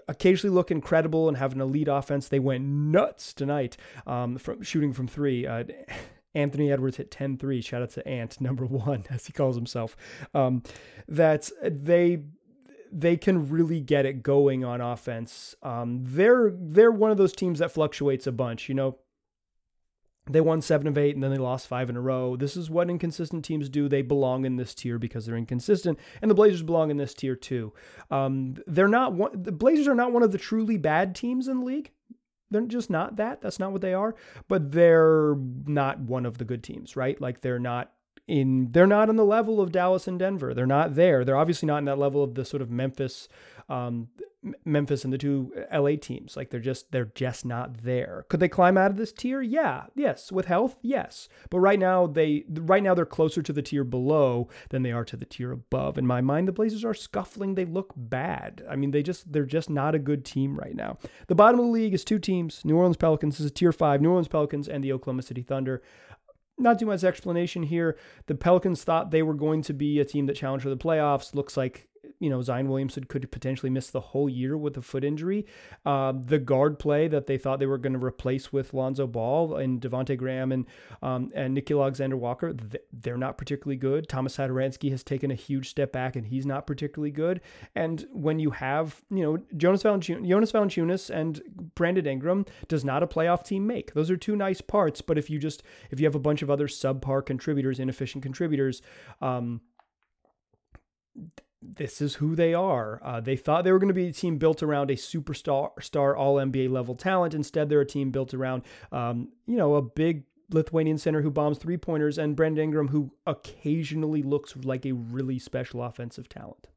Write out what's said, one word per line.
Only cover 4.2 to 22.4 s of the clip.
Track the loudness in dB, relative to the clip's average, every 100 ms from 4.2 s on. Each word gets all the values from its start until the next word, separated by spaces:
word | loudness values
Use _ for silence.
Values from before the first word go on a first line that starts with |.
| -4 -6
from | -8 -10
shooting | -4 0 0
from | -2 -6
three. | -2 -2 -2 -2
Uh, | -6 -8 -12 -16 -16 -16 -20 _
Anthony | -2 -2 0 0
Edwards | 2 0 -4
hit | -10
ten | -8 -6 -6
threes. | -4 -4
Shout | -4 -6
out | -6
to | -8 -8
Ant, | -6 -8 -6
<laughs> |
number | -4 -2 -2
one, | -2 -2 -4 -4
as | -10 -6
he |
calls | -2 0 0
himself. | -4 -6 -8 -10 -20 -18 -4
Um, | 0 2 0 -4 -16 -20 -20 -4
that | 2 4 4 -2 -6
they, | -6 -4 2 4 4 2 -6 -20 _ _ _ -20 -14
they | 0 2 2
can | 4 2 2
really | 2 2 0
get | 2 2
it | 2 -2
going | 2 4 4 2 -2
on | -4
offense. | -4 -6 -8 -8 -10 -14 -20 -14
Um, | -8 -6 -4 -4
they're, | -2 4 6 6 4
they're | 0 2 6 8
one | 6 4
of | 4
those | 2
teams | 2 -2 0
that | 0
fluctuates | 0 -2 0 0 0 -2
a |
bunch, | -4 -4 -6 -4
you |
know. | -2 -2 -4 _ _ _ _ _ _ _ _ _ _ _ _ 0
They | 2
won | 4 2
seven | 2 2 2
of | 2
eight, | 2
and | 2
then | -2
they | -2
lost | -2 -4 -4
five | -4 -4
in | -4
a |
row. | -2 -2 -2
This | -2